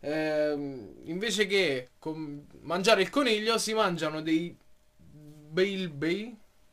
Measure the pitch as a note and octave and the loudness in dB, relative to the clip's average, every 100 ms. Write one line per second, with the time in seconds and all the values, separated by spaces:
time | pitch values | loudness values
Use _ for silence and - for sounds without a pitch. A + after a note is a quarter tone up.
0 | C#3+ D#3 D#3 D3+ D3+ D3 C#3+ C3+ G2+ C2 | -4 -2 0 0 0 0 -4 -8 -14 -16
1 | E2+ E3+ A3+ G3 G3+ G3 F3 C3 B2 _ | -8 -4 -2 0 2 4 2 0 -6 _
2 | D#3+ D#3 D3+ D3 C#3+ - C#3 E3+ G3 G#3 | -10 -8 -8 -10 -14 -18 -6 0 4 6
3 | F3+ - C4 G#3+ G#3+ A3+ G#3+ A3 G3+ E3+ | 6 2 2 2 2 0 0 2 2 2
4 | D#3 D#3 D#3+ D#3+ F3 - - - _ _ | -2 -4 0 0 0 -10 -20 -20 _ _
5 | - D3 D3+ D3+ D3+ D#3+ G3 G3 F#3 C#3+ | -20 -20 -20 -20 -6 0 0 0 -4 -2
6 | D#3 F#3 A3 A3+ - _ - | -2 0 -4 -12 -20 _ -20